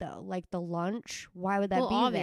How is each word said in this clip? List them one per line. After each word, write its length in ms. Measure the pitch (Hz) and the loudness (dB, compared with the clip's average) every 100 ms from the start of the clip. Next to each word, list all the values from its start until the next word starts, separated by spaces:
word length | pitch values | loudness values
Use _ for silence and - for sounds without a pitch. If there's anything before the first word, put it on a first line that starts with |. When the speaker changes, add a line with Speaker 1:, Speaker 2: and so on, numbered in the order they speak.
Speaker 1:
though. 220 | 170 - | -10 -10
Like, 260 | 190 185 - | -6 -6 -4
the 100 | 180 | -6
lunch, 680 | 170 170 175 226 - - - | -2 -2 0 -2 -6 -12 -12
why 260 | 180 185 202 | -6 0 2
would 100 | 196 | 2
that 100 | 196 | 2
Speaker 2:
Well, 80 | 247 | 4
Speaker 1:
be 60 | |
there? 100 | 208 247 233 | 4 4 2